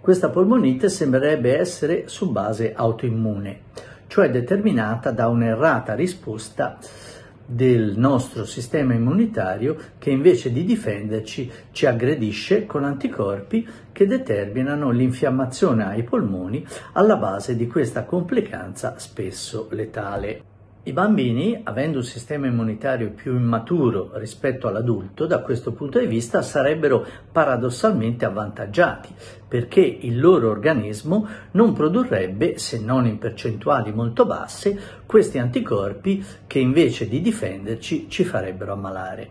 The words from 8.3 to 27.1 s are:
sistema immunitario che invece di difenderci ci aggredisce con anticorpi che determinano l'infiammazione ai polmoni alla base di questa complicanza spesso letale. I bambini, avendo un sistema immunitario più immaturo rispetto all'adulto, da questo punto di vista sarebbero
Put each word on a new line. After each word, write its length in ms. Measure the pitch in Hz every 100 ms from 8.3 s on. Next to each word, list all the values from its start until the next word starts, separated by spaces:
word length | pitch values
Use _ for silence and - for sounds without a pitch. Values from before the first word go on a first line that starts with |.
| -
sistema 480 | 101 - 117 160 135
immunitario 840 | 120 117 175 233 - 92 95 123 156 - -
che 120 | -
invece 400 | 135 156 - 127
di 140 | 120
difenderci 840 | 180 233 - 104 107 110 - - 123 - -
ci 160 | - 143
aggredisce 800 | 120 127 151 110 101 - 208 214
con 160 | 147
anticorpi 840 | 139 143 254 - 101 98 - 226 226 - -
che 120 | - 202
determinano 840 | 262 262 101 101 110 131 147 143
l'infiammazione 960 | 120 127 123 143 131 127 - 185 117 98
ai 160 | 104
polmoni 640 | 120 247 123 95 90 123 - - -
alla 200 | - 208
base 400 | 190 104 98 -
di 140 | 120 120
questa 340 | 160 123 -
complicanza 960 | 110 180 170 247 - - 92 95 - -
spesso 680 | - - 92 - - 107 -
letale. 720 | 104 110 - 101 101 101 110 - - - - -
I 60 |
bambini, 680 | 131 202 202 127 117 185 226
avendo 340 | - 101 151 139
un 60 |
sistema 420 | 120 120 - 151 139
immunitario 640 | 120 113 107 135 131 110
più 240 | - -
immaturo 800 | 127 120 113 110 175 127 101 -
rispetto 540 | 107 110 - 139 123 117
all'adulto, 580 | 101 120 107 95 - 165
da 140 | 156
questo 320 | - 117 -
punto 260 | 113 147 233
di 80 | 247
vista 360 | 113 117 190
sarebbero 600 | 139 147 139 156 151 120 -